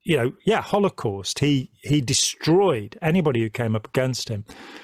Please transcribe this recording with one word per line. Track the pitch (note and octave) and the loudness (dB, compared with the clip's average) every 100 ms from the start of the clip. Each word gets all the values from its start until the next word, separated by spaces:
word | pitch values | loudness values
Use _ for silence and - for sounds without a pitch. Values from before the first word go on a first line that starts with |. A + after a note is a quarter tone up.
you | - C#3+ | -2 0
know, | A#2+ - | 0 -2
yeah, | F#3+ A3 | 0 0
Holocaust. | - G#3+ G3 - A2 G2 - - | 0 0 0 0 -6 -4 -8 0
He, | C#3+ C#3 C3 _ | 2 2 -2 _
he | - D3 | 0 0
destroyed | A2+ - - - D3+ F3+ G3 A#2 G#2 - | 2 0 -2 -2 2 4 4 0 -6 -4
anybody | D#3+ F#3 D3+ A#2 | 0 2 2 2
who | A2+ | 0
came | - A2+ A2 | -2 -2 -2
up | - | -2
against | C3 C3 A#2+ - | -2 0 -2 -6
him. | G#2 - - - - | -8 -8 -18 -20 -20